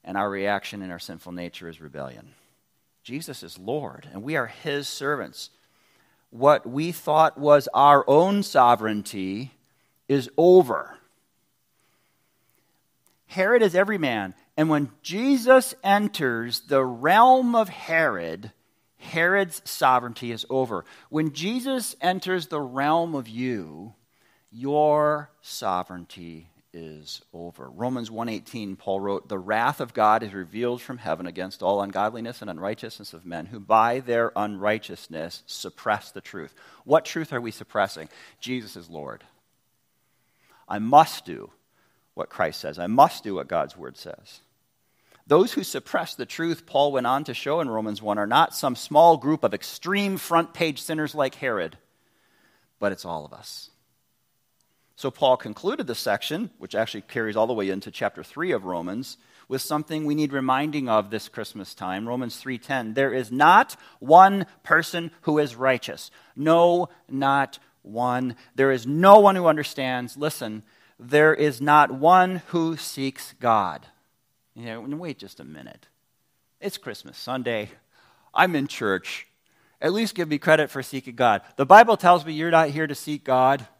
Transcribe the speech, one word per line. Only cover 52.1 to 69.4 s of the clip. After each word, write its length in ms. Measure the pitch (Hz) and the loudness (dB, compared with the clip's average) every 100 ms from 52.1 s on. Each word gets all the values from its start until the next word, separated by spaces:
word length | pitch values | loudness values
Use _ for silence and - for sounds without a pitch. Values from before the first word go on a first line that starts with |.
| _ _ _ _ _ _ _ | _ _ _ _ _ _ _
but 120 | 104 | -6
it's 140 | 95 87 | -6 -10
all 200 | 82 73 | -10 -12
of 80 | |
us. 380 | - - - - _ _ _ _ _ _ _ _ _ _ _ _ _ | -20 -20 -20 -20 _ _ _ _ _ _ _ _ _ _ _ _ _
So 160 | 135 | -10
Paul 240 | - 135 127 | 0 2 2
concluded 520 | 117 107 185 277 190 | -2 -8 -6 -6 -8
the 80 | 113 | -6
section, 560 | - 98 - 156 233 _ | -2 -4 -4 -8 -10 _
which 180 | 92 104 | -8 -4
actually 260 | 113 107 | -4 -6
carries 340 | - 120 110 107 | -10 -6 -4 -2
all 120 | 113 | 0
the 60 | |
way 160 | 117 98 | 0 -4
into 220 | 95 104 | -4 -10
chapter 320 | - 104 - | -6 -6 -6
three 280 | - - 180 | -18 -8 -4
of 140 | 127 92 | -4 -4
Romans, 520 | 87 85 104 135 - _ _ _ | -8 -6 -10 -12 -18 _ _ _
with 140 | 131 | -8
something 440 | - 151 151 156 151 | -4 -6 -6 -6 -4
we 100 | 147 | -2
need 160 | 147 | -2
reminding 560 | 139 131 131 151 147 131 | -2 0 0 -2 -6 0
of 220 | 110 101 | 0 0
this 180 | 107 - | -8 -10
Christmas 460 | - 104 107 92 | -12 -12 -12 -18
time, 340 | - 92 95 113 | -12 -8 -8 -6
Romans 300 | 123 123 - | -8 -8 -10
three 220 | 135 123 | -10 -12
ten. 340 | - 135 113 | -6 -6 -4
"There 180 | 110 139 | -2 0
is 180 | 120 113 | -2 -4
not 440 | 127 151 196 262 - - _ | 2 6 6 4 -6 -20 _
one 460 | 127 165 190 196 185 _ | 6 8 8 6 -4 _
person 480 | - 160 160 175 165 _ | 0 0 0 -6 -8 _
who 160 | - 151 | -2 0
is 160 | 147 117 | 0 0
righteous. 560 | 131 127 - 71 - _ _ - | 0 0 -4 -14 -16 _ _ -6
No, 520 | 151 170 175 175 175 _ _ | 2 6 6 4 -2 _ _
not 500 | 135 139 139 139 - _ _ | -2 0 0 -2 -8 _ _
one. 560 | - 110 123 123 127 117 _ | -12 -4 -2 -2 -4 -8 _
There 180 | - 135 | 0 2
is 140 | 131 113 | 2 -2
no 320 | 151 190 214 | 4 10 12
one 160 | 202 | 10
who 120 | 190 | 6